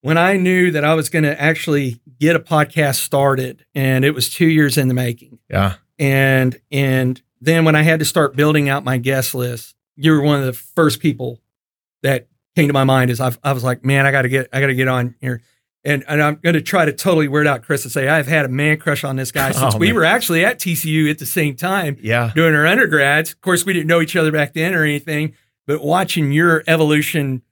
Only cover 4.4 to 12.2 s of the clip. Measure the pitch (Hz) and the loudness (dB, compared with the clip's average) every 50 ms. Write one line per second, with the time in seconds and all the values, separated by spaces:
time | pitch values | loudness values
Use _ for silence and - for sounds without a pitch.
4.4 | 170 160 160 156 151 143 120 156 135 127 127 127 127 120 117 _ - _ - _ | 2 4 4 4 2 2 2 0 0 0 -2 -2 -4 -6 -6 _ -14 _ -20 _
5.4 | _ _ - 98 98 98 95 - _ _ _ - 151 139 135 135 135 135 135 131 | _ _ -2 0 0 0 -2 -6 _ _ _ -2 0 0 2 2 2 2 2 2
6.4 | 131 127 127 - _ _ 147 139 139 135 131 131 131 127 127 - _ _ _ _ | 2 0 -2 -6 _ _ -4 -2 0 0 0 0 0 -2 -4 -6 _ _ _ _
7.4 | 120 151 165 165 160 160 151 151 151 165 160 160 151 - - 180 151 139 - 135 | -2 0 2 4 4 4 4 4 4 2 2 2 -2 -2 0 0 0 0 0 0
8.4 | 147 151 156 151 143 139 135 143 - 131 131 127 120 131 135 135 123 - - 131 | 0 2 2 2 0 0 -2 -2 -2 -2 -4 -2 -2 -2 -2 -2 -2 -4 -4 -6
9.4 | 123 123 120 117 - - _ _ _ _ _ - 143 160 156 147 143 151 147 143 | -6 -6 -8 -10 -14 -20 _ _ _ _ _ -2 0 2 2 2 2 2 0 0
10.4 | 135 131 120 - - - - - 165 151 - - - 160 127 - 127 123 120 - | 0 -4 -6 -8 -16 -8 0 2 2 2 0 0 -2 -4 -2 -2 -8 -10 -10 -14
11.4 | _ _ _ _ _ _ _ _ _ _ _ _ - 139 139 - | _ _ _ _ _ _ _ _ _ _ _ _ -4 -2 -2 -2